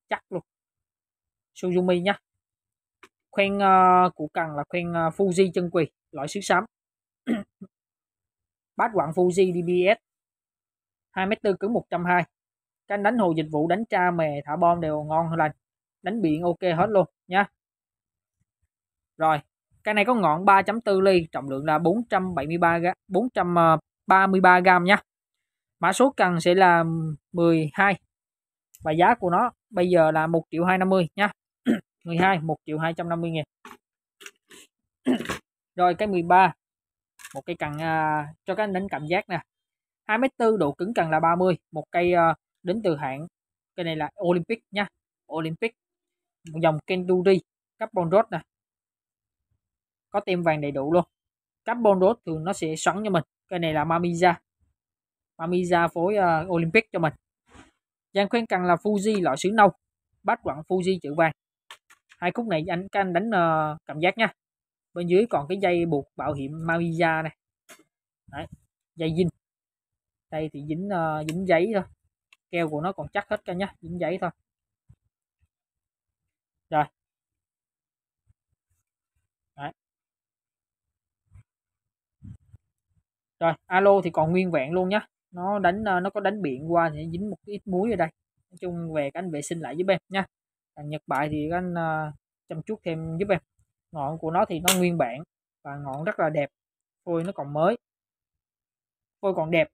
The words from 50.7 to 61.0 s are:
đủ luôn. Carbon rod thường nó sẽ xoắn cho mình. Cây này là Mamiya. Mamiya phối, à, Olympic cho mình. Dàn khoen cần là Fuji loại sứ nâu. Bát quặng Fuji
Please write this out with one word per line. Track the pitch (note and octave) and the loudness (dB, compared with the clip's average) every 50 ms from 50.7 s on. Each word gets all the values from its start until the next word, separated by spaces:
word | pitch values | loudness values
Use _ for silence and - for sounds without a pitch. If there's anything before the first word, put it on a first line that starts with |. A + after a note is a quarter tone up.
đủ | C3+ C#3 C3+ D3 E3 | -4 -4 -2 2 2
luôn. | F3 E3+ _ _ _ _ _ _ _ _ _ _ _ - | 2 2 _ _ _ _ _ _ _ _ _ _ _ -6
Carbon | - A#3+ B3 A3+ G#3+ G3 F#3 | -6 -4 2 4 4 4 6
rod | F#3 G3 A#3 - - | 4 2 2 0 -6
thường | E3+ D#3+ D#3 D#3 | -8 -8 -6 -4
nó | F3+ G3+ | -6 -6
sẽ | - F3 D#3 D#3+ | -4 -4 -6 -4
xoắn | D#3+ - F3+ E3 G3 A3 | -2 -2 -2 -2 -2 -2
cho | G#3 | 0
mình. | F#3+ E3 - _ _ _ _ - | 0 -2 -2 _ _ _ _ -8
Cây | F#3 F3 | -6 -4
này | E3+ D#3+ D#3 | -2 0 0
là | D3+ D3 | 0 0
Mamiya. | E3 E3 E3+ F3 F3 E3+ E3 F3+ F3+ E3+ - _ _ _ _ _ _ _ _ _ _ _ _ _ _ _ _ _ _ _ - | 0 0 0 0 -2 0 4 4 4 4 2 _ _ _ _ _ _ _ _ _ _ _ _ _ _ _ _ _ _ _ -10
Mamiya | E3 E3+ F3+ F3+ F#3 F3 F3+ E3+ E3+ E3 - | -6 -2 -2 -2 0 2 2 2 2 2 0
phối, | E3+ E3 F#3+ G#3+ | -2 -2 0 0
à, | G3+ F#3 F3 E3 D#3 D#3+ F#3+ | 2 2 2 2 0 0 -2
Olympic | F3+ E3+ E3+ E3 E3 A3 - _ - | -2 -2 0 2 2 0 0 _ -4
cho | F#3 | -2
mình. | D#3+ D3+ - - _ _ _ _ _ _ _ - - _ _ _ _ _ _ _ _ _ - | -2 -2 -4 -4 _ _ _ _ _ _ _ -20 -20 _ _ _ _ _ _ _ _ _ -2
Dàn | G3 G3+ F#3+ | -2 -2 0
khoen | - A#3 A3+ | 0 -2 -2
cần | - G#3+ F#3 F3+ | 0 -2 0 2
là | F3+ F3 | 2 2
Fuji | E3 - G#3 G#3+ G3+ F#3+ A3 A3 G3+ F3 | 2 2 -2 -2 0 0 0 0 0 0
loại | D3 C3 | 0 -2
sứ | - - F3+ G#3+ | 0 -2 0 4
nâu. | A3+ G#3 F#3 - _ _ _ _ _ _ _ _ _ - | 6 6 6 6 _ _ _ _ _ _ _ _ _ -4
Bát | G3 A#3 - - | -4 -4 -2 -4
quặng | E3 C3+ D3 D#3+ - | -8 -8 -8 -6 -4
Fuji | F#3 F#3+ E3+ F#3 F#3+ E3+ | -4 -2 0 0 -2 -2